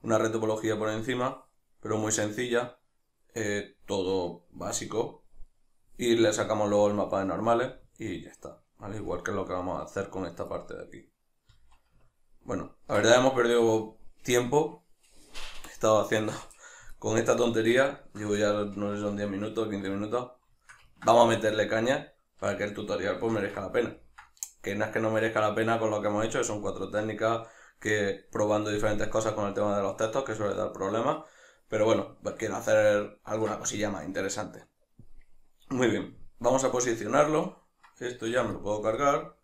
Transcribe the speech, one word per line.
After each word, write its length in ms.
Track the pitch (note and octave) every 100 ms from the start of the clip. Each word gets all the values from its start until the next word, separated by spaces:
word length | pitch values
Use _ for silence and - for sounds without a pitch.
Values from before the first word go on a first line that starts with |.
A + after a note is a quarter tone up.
una 160 | A2 A2
retopología 640 | A2+ A2+ A2 G#2+ A2 G2+
por 100 | A2
encima, 560 | A2 A2+ B2 B2+ C3+ _ _ _ _
pero 180 | G#2+ A2
muy 140 | G#2+
sencilla, 680 | A2 G#2+ G#2+ B2 A#2 B2 - _ _ _ _ _ A#2
eh, 420 | G#2 G#2 - _ -
todo 600 | G2+ F#2 F#2+ F2 E2+ _
básico. 760 | - F2+ - G2+ A2 - - _ - - _ _ _ _ -
Y 180 | A#2+ A2+
le 180 | A2
sacamos 360 | G#2 G2+ G#2+ G#2
luego 180 | G#2 G#2
el 80 | G#2
mapa 240 | F#2+ G2
de 60 | F#2+
normales 480 | F2 A2 A#2 C3 - - _
y 240 | A2+ E2+
ya 80 | -
está, 320 | - - - _ _
¿vale? 200 | G#2 G#2+
Igual 240 | - F2+
que 80 | -
lo 140 | G2+ F#2
que 80 |
vamos 260 | F2+ F2+ D#2+
a 40 |
hacer 260 | - G2 G2
con 160 | F#2+ F2+
esta 240 | - -
parte 260 | - - -
de 80 |
aquí. 320 | - - - _ _ _ _ _ - _ _ _ _ _ _ -
Bueno, 360 | - G2 - - -
la 80 | G#2+
verdad 220 | A2 B2
hemos 160 | C3
perdido 640 | B2+ A#2 A#2+ A2+ A2 G#2+ - - -
tiempo. 640 | - B2 A#2+ D3 D#3 - _ _ _ - - - - - -
He 40 |
estado 280 | - A2 G#2+
haciendo 320 | G2+ A2 G#2+
<laughs> 680 | - - - - - - -
con 180 | G#2+ A2
esta 180 | A#2+ A#2
tontería. 680 | A#2+ A2+ A2 B2 C#3 - -
Llevo 220 | G#2 G#2 G#2
ya, 160 | G#2
no 420 | G#2 G2+ G2 G#2 G#2
sé, 60 |
son 160 | G#2 G2+
diez 120 | G#2
minutos, 400 | G2 G#2+ A2+ G#2+
quince 200 | G2+ F#2+
minutos. 420 | G2 G#2 A#2+ C3 - _ _ _ - - _ A#2
Vamos 200 | A#2 A#2
a 40 |
meterle 380 | A2 G#2+ G#2+ G#2
caña 460 | A2+ A#2 D3 - _ _ _
para 180 | G2+ G2
que 60 |
el 100 | G#2
tutorial, 460 | G2+ E2+ F2 F#2+ F#2
pues, 120 | A#2
merezca 300 | G#2+ G2+ G#2
la 100 | F#2+
pena. 260 | B2 A#2 - - - - _ - _
Que 140 | - G2+
no 100 | G#2+
es 60 |
que 80 | A#2
no 120 | A2
merezca 300 | A2 G#2 -
la 120 | G#2+
pena 260 | G#2+ A2+ A#2
con 120 | A2
lo 100 | G#2+
que 60 | G#2
hemos 180 | G#2 A2+
hecho, 140 | C3+
que 40 |
son 180 | A#2 G#2+
cuatro 280 | G2+ G2 F#2
técnicas 580 | G#2 A2 G#2+ A2 A2+ - - - _
que 480 | G#2+ G#2+ G2+ F#2+ -
probando 400 | A2+ G#2 G#2 G#2+
diferentes 360 | G#2 G#2+ G#2 G#2+
cosas 240 | A2+ A2+
con 140 | G#2+ G2+
el 60 |
tema 240 | G2 G#2 G2+
de 60 |
los 120 | G2 -
textos, 280 | A2 C3+
que 120 | C3+ G#2+
suele 200 | G#2 F#2+
dar 160 | G2
problemas. 520 | G2 F#2+ G#2+ B2+ D#3 - - - _ _
Pero 180 | G#2+ G#2+
bueno, 320 | - - -
pues 120 | G#2 -
quiero 200 | G#2+ F#2
hacer 640 | - G#2+ G#2+ G#2 G#2 -
alguna 360 | - A2 A2 G#2+
cosilla 300 | - G#2 G#2
más 160 | G2 D#2
interesante. 600 | F#2 F#2+ - G#2+ - - _ _ _ - - - - - _ -
Muy 180 | B2+ A#2+
bien, 280 | G2+ - - - -
vamos 240 | A#2+ C3
a 80 | C3
posicionarlo. 960 | B2 A#2+ A2+ G#2 C3+ D3+ D#3 F#3 - _ _ - _
Esto 280 | B2 B2 A2+
ya 160 | B2
me 100 | A2+
lo 80 | F#2
puedo 200 | G2 G#2+
cargar. 560 | G#2+ A#2 C#3+ C#3+ - _